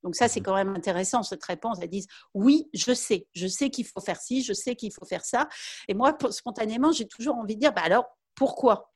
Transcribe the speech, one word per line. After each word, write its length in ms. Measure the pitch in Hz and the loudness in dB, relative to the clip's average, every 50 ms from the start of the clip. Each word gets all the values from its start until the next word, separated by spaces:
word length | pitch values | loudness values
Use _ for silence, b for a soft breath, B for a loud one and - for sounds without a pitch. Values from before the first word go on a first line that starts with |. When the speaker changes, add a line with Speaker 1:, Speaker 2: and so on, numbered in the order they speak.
| - | -6
Speaker 1:
Donc 120 | 185 165 | -6 0
ça, 120 | - 247 226 | 2 2 2
c'est 140 | - 240 | 2 -2
Speaker 2:
Mhm. 40 | 196 | -2
Speaker 1:
quand 100 | 196 190 | 0 0
même 200 | 196 196 190 196 | 0 0 0 -2
intéressant, 480 | 185 170 202 180 175 190 - - 247 208 | -4 -4 -2 -2 -2 -2 0 -2 -2 -2
cette 200 | - 190 151 - | -4 -8 -10 -8
réponse. 340 | - 180 - - 226 226 180 | -8 -8 -6 -4 -6 -6 -6
Elles 80 | 175 165 | -8 -8
disent « 180 | 170 196 185 B B B B B B | -8 -8 -8 B B B B B B
oui, 340 | 190 202 254 285 311 311 - - | 2 6 6 6 6 4 0 -6
je 200 | 190 - 247 247 | -4 0 0 0
sais. 340 | 240 - - 226 - - _ _ | 0 2 0 0 0 -2 _ _
Je 140 | 175 175 185 | -6 -6 -6
sais 220 | 185 - 285 269 | -2 -2 -2 -2
qu'il 160 | - - 240 | -2 -4 -8
faut 160 | - - 196 | -8 -8 -10
faire 180 | 185 - 175 - | -6 -6 -6 -6
ci, 240 | - - 240 262 254 | -4 -4 -2 -2 -2
je 100 | - 202 | -2 -4
sais 220 | - - 262 247 | -4 -4 -6 -6
qu'il 160 | 240 - 208 | -4 -6 -10
faut 140 | - - - | -10 -12 -10
faire 180 | - 180 170 - | -8 -8 -8 -6
ça ». 240 | - - 240 294 302 B B B B B B B B | -2 0 0 0 0 B B B B B B B B
Et 60 | 196 | -2
moi, 220 | 202 247 277 - - | 4 4 2 2 2
p-, 140 | - 240 | -2 -4
spontanément, 600 | 202 - _ 247 226 - 226 214 220 240 269 311 | -4 -4 _ -10 -6 -4 -4 -4 0 2 4 4
j'ai 160 | 330 - 226 196 | 4 2 -2 -8
toujours 300 | - - 233 277 269 240 | -10 -6 -4 -4 -2 -2
envie 180 | 226 202 220 | -2 -6 -2
de 60 | 214 | 2
dire « 120 | 254 302 269 | 2 4 4
bah 80 | 196 165 | 4 2
alors, 200 | 165 180 240 254 - _ _ _ _ _ | 4 4 4 4 0 _ _ _ _ _
pourquoi ? 540 | - 269 254 - - - 247 208 196 - _ _ | 0 0 0 0 4 6 6 6 6 2 _ _